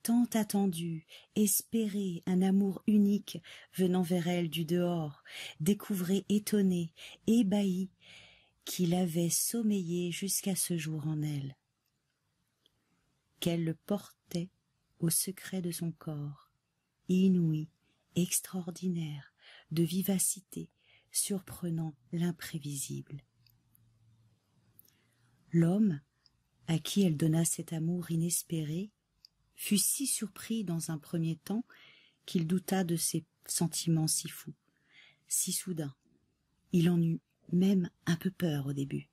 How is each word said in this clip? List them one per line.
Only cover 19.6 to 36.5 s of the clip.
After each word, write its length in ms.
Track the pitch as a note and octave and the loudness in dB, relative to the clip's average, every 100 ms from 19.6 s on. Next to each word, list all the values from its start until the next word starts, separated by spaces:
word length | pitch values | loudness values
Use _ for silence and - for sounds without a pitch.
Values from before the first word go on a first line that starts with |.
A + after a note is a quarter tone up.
| _ | _
de 120 | D#3+ | 0
vivacité, 840 | E3 F3+ F#3 F#3+ - - - - E3 _ _ _ _ | 2 2 0 0 0 -4 -10 -12 -12 _ _ _ _
surprenant 840 | - - G3 - - F3 E3 D#3+ - _ | -4 -2 -4 -6 -8 -4 -2 -4 -8 _
l'imprévisible. 1080 | E3+ F3 E3+ - E3 C#3+ C#3 - C#3 C#3 C#3+ - _ _ _ _ _ _ _ _ _ _ _ _ _ _ _ _ _ _ _ _ _ _ | -2 -2 -2 -8 -8 -8 -8 -8 -10 -10 -16 -16 _ _ _ _ _ _ _ _ _ _ _ _ _ _ _ _ _ _ _ _ _ _
L'homme, 480 | E3+ E3 G3 G#3+ C#3+ - _ _ _ _ _ - | 4 4 4 2 0 -8 _ _ _ _ _ -2
à 120 | D#3+ | -2
qui 220 | - G3+ | 0 2
elle 160 | F#3+ D3 | 2 4
donna 260 | D#3+ D#3+ | 2 4
cet 300 | E3 - E3 | 2 -2 -6
amour 380 | D#3+ D#3+ F3+ E3 | -4 -2 -2 -2
inespéré, 800 | E3 E3+ - - D#3+ D3+ D#3+ G#3 _ _ _ - _ _ - | -2 0 -2 -4 -4 -4 -4 -6 _ _ _ -20 _ _ -14
fut 200 | - G#3 | 0 2
si 300 | - - C4+ | 2 -2 -2
surpris 560 | - G#3 - - A3+ | -4 -6 -10 -6 -4
dans 280 | F#3 E3 D#3+ | -2 -4 -4
un 60 | D#3+ | -8
premier 380 | - E3+ E3 E3 | -4 -2 -2 -2
temps 300 | - G#3 - - - - _ _ - | -4 -4 -4 -14 -20 -20 _ _ -4
qu'il 220 | F#3+ D#3+ | -2 0
douta 380 | F#3 - F#3+ F3 | 0 0 0 0
de 100 | E3+ | 0
ces 300 | - D#3+ - _ - | 0 -2 -6 _ -8
sentiments 600 | - E3 - - D#3+ D#3+ | -2 0 0 2 2 2
si 220 | - D3+ | 0 -4
fous, 260 | - - - _ _ _ - - _ _ | -10 -14 -18 _ _ _ -20 -20 _ _
si 240 | - - | -4 -2
soudains. 420 | F3 - E3 C#3+ - _ _ _ _ _ | -4 -4 -4 -6 -10 _ _ _ _ _